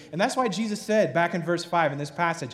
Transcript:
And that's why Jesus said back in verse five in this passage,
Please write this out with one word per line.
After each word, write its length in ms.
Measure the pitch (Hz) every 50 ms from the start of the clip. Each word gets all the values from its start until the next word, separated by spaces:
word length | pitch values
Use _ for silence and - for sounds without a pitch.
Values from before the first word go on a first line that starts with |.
| - -
And 80 | 151 175
that's 160 | 220 262 262
why 140 | 262 254 226
Jesus 320 | 165 202 226 214 208 202
said 320 | - 214 214 220 185 147 131
back 200 | 170 175 175 185
in 80 | 175
verse 220 | 151 170 175 165 -
five 300 | - 175 170 160 139 139
in 40 |
this 140 | 143 147 143
passage, 400 | - 175 175 165 160 - 139 120